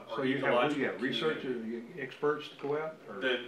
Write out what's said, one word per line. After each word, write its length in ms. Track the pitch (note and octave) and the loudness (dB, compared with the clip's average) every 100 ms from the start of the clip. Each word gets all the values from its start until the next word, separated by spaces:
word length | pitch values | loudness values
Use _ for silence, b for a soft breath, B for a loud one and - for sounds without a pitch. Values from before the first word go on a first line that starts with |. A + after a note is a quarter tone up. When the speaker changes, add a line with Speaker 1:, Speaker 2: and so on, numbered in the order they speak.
| - | -6
Speaker 1:
So 140 | - | 0
Speaker 2:
or 40 | C3 | 2
Speaker 1:
you 100 | C#3 | 2
have, 160 | C#3 | 4
what 160 | D3+ D3+ | 6 4
do 60 | C#3+ | 4
you 60 | A#2 | 0
Speaker 2:
ecological 0 | |
Speaker 1:
have, 80 | - | 0
research, 400 | B2+ - D#3+ D3 | 0 2 2 0
Speaker 2:
community. 360 | C3+ A#2 A2 A#2 | -2 -4 -4 -6
Speaker 1:
uh, 200 | A#2 E3 | -8 -8
you, 60 | |
experts 460 | B2+ - D3 D3 - | -10 -2 0 0 -4
to 180 | - C#3 | -6 -2
go 100 | D3 | -2
out, 200 | D#3 - - | -2 -8 -12
or? 60 | G2+ | -2
Speaker 2:
The, 200 | C3 A#2+ | 0 0